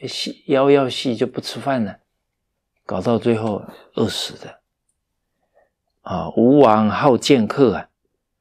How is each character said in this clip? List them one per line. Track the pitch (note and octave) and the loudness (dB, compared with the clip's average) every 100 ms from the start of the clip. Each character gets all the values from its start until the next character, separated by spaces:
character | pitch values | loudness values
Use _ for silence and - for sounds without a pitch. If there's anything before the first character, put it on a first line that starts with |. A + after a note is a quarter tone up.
| C3 | -14
细， | - - - - | -10 -12 -10 -2
腰 | C3+ C#3 | 2 4
要 | C#3+ B2+ | 4 2
细 | - C3+ A2 | -4 -6 -4
就 | B2+ | -4
不 | - | -6
吃 | - B2 | -12 -10
饭 | C#3 C3 | -6 -4
了， | G2+ F2+ _ _ _ _ _ _ _ _ | -4 -8 _ _ _ _ _ _ _ _
搞 | - F#2+ | -10 -4
到 | A2+ A2+ | -2 -2
最 | A#2+ A2 | 0 -2
后 | A2 G2 - - _ | -4 -6 -10 -20 _
饿 | - A2+ | -4 -4
死 | - - - | -4 -10 -14
的。 | - - _ _ _ _ _ _ _ _ _ _ _ _ _ _ | -20 -20 _ _ _ _ _ _ _ _ _ _ _ _ _ _
啊 | - F2+ E2 - | -10 -8 -6 2
，“吴 | A#2 C#3+ | 4 6
王 | B2 A2 G#2+ | 6 6 2
好 | G2 D3 A2+ | 2 2 2
剑 | - C3+ G#2+ | 2 2 2
客 | - B2+ E2+ | 2 2 0
啊， | - _ _ _ _ _ | -10 _ _ _ _ _